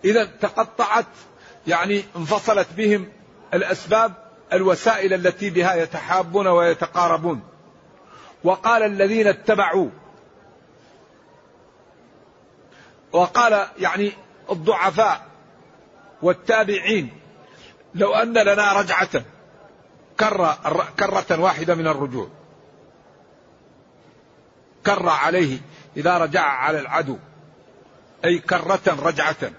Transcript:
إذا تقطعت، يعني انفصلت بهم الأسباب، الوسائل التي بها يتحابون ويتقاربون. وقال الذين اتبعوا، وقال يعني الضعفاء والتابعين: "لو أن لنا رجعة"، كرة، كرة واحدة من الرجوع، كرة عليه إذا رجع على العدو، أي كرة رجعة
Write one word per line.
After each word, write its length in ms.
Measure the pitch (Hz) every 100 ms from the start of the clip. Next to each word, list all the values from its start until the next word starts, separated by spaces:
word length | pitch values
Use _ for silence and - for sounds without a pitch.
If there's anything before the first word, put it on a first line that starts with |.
إذا 200 | 185 226
تقطعت، 800 | 208 - 208 - 220 - 208 220 - - - - - - -
يعني 380 | 170 185 202 196 170
انفصلت 520 | 156 208 226 202 180 170
بهم 320 | 214 208 180 - - - -
الأسباب، 580 | 175 - 185 165 214 226 180 - - -
الوسائل 600 | 180 190 185 226 214 190
التي 360 | 185 180 175 202
بها 240 | 175 175
يتحابون 720 | 180 160 165 147 185 170 190 190
ويتقاربون. 960 | 175 170 165 165 180 175 165 170 139 - - - - _ - - - - -
وقال 380 | 175 185 220 233
الذين 440 | 214 202 196 226 208
اتبعوا، 600 | 190 - 208 185 180 143 - - - - - - - _ _ _ - _ _ _ 156 _ _ _ _ _ _ 60 - - _ _ _ - - - - _
وقال 540 | 170 175 - 240 208 190 -
يعني 340 | 180 180 202 - - - -
الضعفاء 760 | 185 160 190 190 165 214 156 - - - - - - _ - - -
والتابعين: 880 | 170 175 - 220 202 196 180 214 127 - - - - - - - _
"لو 200 | 170 196
أن 240 | 214 233 226
لنا 420 | 202 202 208 196
رجعة"، 440 | 185 180 185 - - - - - - _ _ _ _ -
كرة، 380 | 214 196 170 147 151 156 185 -
كرة 420 | 196 196 - 165
واحدة 340 | 185 151 160
من 120 | 170 160
الرجوع، 420 | 147 143 123 87 - - - - _ - _ _ _ _ _ _ _ _ _ _ _ - _ _ _ _ _ _ _ 202
كرة 240 | 202 175
عليه 480 | 151 147 180 156 131 - - - -
إذا 220 | 156 175
رجع 240 | 160 170
على 360 | 151 131 139 156
العدو، 400 | 127 139 135 113 - - - - - - - - _ _
أي 140 | 170 175
كرة 420 | - 180 160 190 -
رجعة 500 | 151 143 147 151 156 123